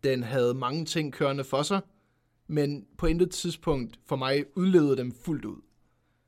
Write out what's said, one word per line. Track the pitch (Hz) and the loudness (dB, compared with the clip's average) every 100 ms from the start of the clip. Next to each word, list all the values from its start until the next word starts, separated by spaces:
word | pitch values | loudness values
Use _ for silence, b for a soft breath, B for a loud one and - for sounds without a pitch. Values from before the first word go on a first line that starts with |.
den | 139 127 | -2 -2
havde | 117 135 120 | -2 0 2
mange | 123 127 151 160 | 0 -4 -4 -4
ting | 170 151 | -4 -4
kørende | - 143 139 | 0 0 0
for | 135 135 | -2 -2
sig, | 196 - - _ _ _ _ _ - | 0 -2 -4 _ _ _ _ _ -6
men | 151 143 143 - - | -2 0 -2 -12 -4
på | 170 | 0
intet | 165 180 | 2 2
tidspunkt | - 175 - - 139 117 - - | 0 -6 -6 -2 -2 -4 -12 -8
for | 135 | -4
mig | 131 139 147 - | 0 0 -2 0
udlevede | 185 180 147 131 | 6 6 6 2
dem | 123 120 - | -2 -6 -6
fuldt | 151 107 | -6 -6
ud. | 98 - _ _ _ _ _ | -12 -18 _ _ _ _ _